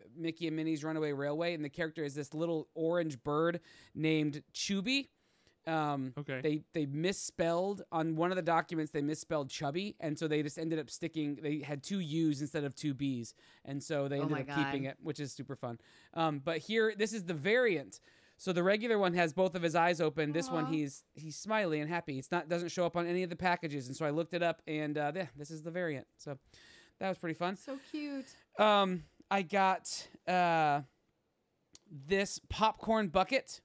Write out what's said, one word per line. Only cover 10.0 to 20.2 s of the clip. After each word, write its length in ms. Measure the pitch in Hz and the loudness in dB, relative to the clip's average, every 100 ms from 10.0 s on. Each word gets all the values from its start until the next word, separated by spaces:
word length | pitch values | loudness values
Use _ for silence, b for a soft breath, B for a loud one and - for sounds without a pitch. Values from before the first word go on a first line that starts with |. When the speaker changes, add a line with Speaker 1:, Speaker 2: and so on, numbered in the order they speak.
Speaker 1:
and 180 | 165 147 | -6 -2
so 80 | 160 | 0
they 160 | 151 | 0
just 160 | 151 156 | 0 -4
ended 220 | 160 160 | -2 -2
up 100 | 127 | -4
sticking, 460 | - 165 160 147 143 | -8 -6 -2 -2 -2
they 200 | 151 151 | -2 -4
had 240 | 131 147 | -4 -8
two 160 | - 196 | -4 -4
U's 400 | 165 156 160 139 | -2 2 2 2
instead 220 | 147 156 | -2 -2
of 100 | 143 | -4
two 180 | - 151 | -4 -4
B's, 420 | 131 139 127 113 - b b | -2 -2 -2 -6 -12 b b
and 160 | - 139 | -10 -8
so 280 | 135 147 139 | -2 -2 0
they 100 | 139 | 0
Speaker 3:
Oh 40 | |
Speaker 1:
ended 100 | 143 147 135 | 0 0 -2
Speaker 3:
my 40 | |
Speaker 1:
up 120 | 143 139 | 0 0
keeping 160 | 139 | 0
Speaker 3:
God. 60 | 135 | -4
Speaker 1:
it, 60 | - | -6
which 200 | 165 143 | -8 -6
is 120 | 143 | -8
super 220 | - 123 | -8 -10
fun. 240 | 135 123 117 b b b | -8 -8 -8 b b b
Um, 280 | - 160 147 | -2 0 0
but 140 | 143 160 | -2 -4
here, 340 | 151 220 220 208 | 0 2 2 2
this 140 | 214 | -2
is 100 | 220 | -2
the 100 | 175 | -4
variant. 680 | 165 160 233 247 160 104 - b b b _ | -2 2 4 4 2 -2 -14 b b b _
So 160 | - | -2
the 120 | 175 | 2
regular 340 | 180 214 233 214 | 4 4 4 4
one 160 | 190 | 4
has 180 | 175 170 | 4 2
both 220 | 143 185 | 4 2
of 80 | 180 | 2
his 140 | 165 170 | 2 4
eyes 240 | 170 170 | 4 4
open. 320 | 160 151 | 2 2